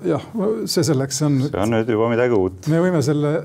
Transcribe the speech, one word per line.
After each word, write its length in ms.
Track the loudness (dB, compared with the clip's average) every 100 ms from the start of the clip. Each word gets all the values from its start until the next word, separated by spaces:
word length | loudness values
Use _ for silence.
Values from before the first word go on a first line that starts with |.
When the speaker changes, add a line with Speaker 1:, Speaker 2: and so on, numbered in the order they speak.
| -4
Speaker 1:
jah, 160 | -4 -4 -4 -2 -2 -2
see 160 | 0
selleks, 360 | 0 0 -2 -2
see 100 | 0
on 80 | 2 0
Speaker 2:
See 160 | -2
on 100 | 0
nüüd 200 | 0 2 2
juba 140 | 2
midagi 240 | 2 2 2
uut. 320 | 0 -2 -2
Speaker 1:
Me 100 | 0
võime 160 | 2 2 0
selle 280 | 0 0 -2